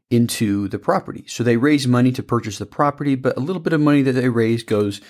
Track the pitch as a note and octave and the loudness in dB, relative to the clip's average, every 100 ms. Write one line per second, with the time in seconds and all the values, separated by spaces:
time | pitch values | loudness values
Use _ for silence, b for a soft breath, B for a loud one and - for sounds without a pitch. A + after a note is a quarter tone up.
0 | _ A#2+ A#2+ - A2 G2+ G2 G#2 - F#3 | _ 2 2 0 0 0 -2 -4 -2 -2
1 | - - - - A#2 A#2 C#3 D3+ C3 B2 | -2 -12 -12 -4 0 2 2 2 2 2
2 | B2+ B2+ - A#2+ A#2 G2+ G2+ - D3 C#3+ | 2 0 -2 -4 -4 -8 -10 -2 -2 -2
3 | C#3+ C3+ C3 - C#3 F#3 E3 D#3+ D3+ C#3+ | -2 -2 -2 -4 -4 -4 -2 2 4 4
4 | C3+ B2+ B2+ A#2 A2+ A#2 - G#2 G#2 G2+ | 2 2 0 2 2 0 0 0 0 -4
5 | B | B